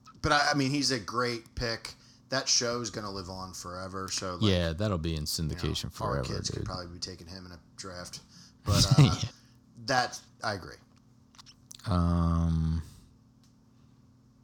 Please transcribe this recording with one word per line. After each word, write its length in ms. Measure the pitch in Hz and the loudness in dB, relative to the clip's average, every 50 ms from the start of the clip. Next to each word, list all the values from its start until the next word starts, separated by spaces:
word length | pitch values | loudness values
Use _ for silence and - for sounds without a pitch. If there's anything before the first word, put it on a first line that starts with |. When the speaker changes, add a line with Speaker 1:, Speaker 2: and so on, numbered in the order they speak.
Speaker 1:
yeah. 80 | - - - - | -20 -20 -14 -4
Speaker 2:
but 100 | - 156 | 2 4
I, 180 | 151 147 143 147 | 4 4 4 4
I 20 | 147 | 4
mean, 160 | 143 135 131 | 2 2 2
he's 200 | 143 147 135 123 | 2 0 2 0
a 80 | 135 120 | 0 0
great 560 | 95 95 110 120 123 120 120 113 - - _ | -2 -4 -2 0 0 0 -2 -4 -8 -10 _
pick. 400 | - 123 117 113 107 - - - - - - - - - - | -4 -4 -4 -4 -6 -8 -14 -18 -18 -20 -20 -20 -20 -8 -4
That 180 | 127 135 135 - | -2 -2 0 2
show's 420 | - - 127 117 120 123 120 104 | 2 2 2 0 -2 -2 -4 -4
gonna 200 | 85 110 107 101 | -6 -6 -6 -6
live 180 | 95 98 90 87 | -6 -8 -8 -8
on 240 | 95 92 92 92 87 | -8 -8 -10 -10 -10
forever. 540 | - - 90 90 92 95 92 95 95 95 92 | -12 -10 -10 -8 -8 -8 -8 -6 -6 -6 -4
So, 240 | - - 101 92 90 87 | -4 -4 -4 -4 -2 2
like, 100 | 107 104 | 2 4
Speaker 1:
Yeah, 220 | 95 90 85 82 | 4 4 2 0
that'll 260 | 80 78 107 110 98 82 | 0 -2 0 0 0 0
be 120 | 78 85 80 | -2 -2 -2
in 0 | |
Speaker 2:
you 60 | 76 | -2
know, 340 | 76 - - - 82 73 80 | -4 -4 -4 -4 -2 -4 -4
Speaker 1:
syndication 300 | - - 80 78 - - | -2 -4 -4 -2 -4 -6
Speaker 2:
our 40 | 69 | -8
Speaker 1:
forever, 340 | - - - - - 71 64 - - | -8 -6 -4 -2 -2 -2 -2 -4 -4
Speaker 2:
kids 160 | 95 - - | -6 -6 -6
could 100 | - - | -6 -6
Speaker 1:
dude. 60 | 104 | -6
Speaker 2:
probably 200 | - 92 92 90 87 | -6 -6 -8 -10 -12
be 100 | 85 87 | -10 -10
taking 280 | - 92 92 78 90 | -10 -12 -12 -14 -14
him 200 | 82 92 95 90 | -16 -16 -16 -14
in 60 | 90 | -16
a 60 | 90 82 - - - | -18 -18 -20 -20 -18
draft. 440 | - - 95 90 90 87 - - - - - - - | -14 -14 -12 -12 -12 -12 -12 -14 -16 -18 -20 -20 -20
Speaker 1:
<laughs> 220 | - - - - - | -20 -20 -20 -8 0
Speaker 2:
But, 220 | - 98 92 - - - - | 2 4 6 6 8 8 8
uh, 40 | |
Speaker 1:
Yeah. 120 | 139 104 104 - - - - - - - - - - - - - 117 | 8 8 6 2 -2 -6 -8 -16 -20 -20 -20 -20 -20 -20 -20 -12 -2
Speaker 2:
that, 340 | 110 135 127 120 113 - - - - - - - | 2 2 2 2 0 -4 -12 -16 -20 -16 -6 -4
I 100 | 113 101 | -4 -4
agree. 220 | 95 73 71 58 - - _ - - _ - - - - - - - - - - _ - - - - - | -4 -6 -12 -14 -16 -20 _ -20 -20 _ -20 -20 -20 -20 -20 -20 -20 -20 -20 -20 _ -20 -20 -20 -10 -2
Speaker 1:
Um, 960 | - 90 87 85 85 85 85 85 85 82 82 85 85 82 80 80 80 82 82 80 - - - - - - - _ - - - - - - - _ _ - - - - - _ - - - - _ - _ _ | 0 2 4 4 4 4 4 4 4 4 4 4 4 2 2 2 2 0 0 -2 -6 -16 -20 -20 -20 -20 -20 _ -20 -20 -20 -20 -20 -20 -20 _ _ -20 -20 -20 -20 -20 _ -20 -20 -20 -20 _ -20 _ _